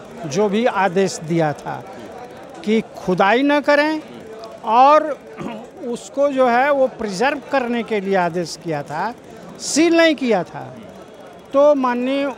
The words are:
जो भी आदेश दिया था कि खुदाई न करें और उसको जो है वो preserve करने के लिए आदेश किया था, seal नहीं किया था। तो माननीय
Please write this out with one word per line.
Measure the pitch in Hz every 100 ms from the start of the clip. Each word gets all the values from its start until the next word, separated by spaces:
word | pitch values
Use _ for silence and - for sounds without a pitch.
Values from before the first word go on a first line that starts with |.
| - - 160
जो | 147 214
भी | 202 240
आदेश | 196 190 175 190 -
दिया | 156 165 156
था | 143 - 135 120 - 110 - - - - -
कि | - 220
खुदाई | - - - 180 196 233
न | 285 294
करें | 285 294 302 311 - - - - - -
और | 226 226 269 302 311 262 - - - 220 240 - 277
उसको | 233 - - 285
जो | 262 254
है | 233 277
वो | 285 262
preserve | - 220 185 277 294 -
करने | 277 240 240
के | 214 214
लिए | 190
आदेश | 196 175 170 170 -
किया | 170 151
था, | 143 147 202 240 - - - -
seal | - - 339 330
नहीं | 330
किया | 277 254 202
था। | 165 143 131 117 - - - - - - -
तो | 269 294
माननीय | 294 254 240 247 277 277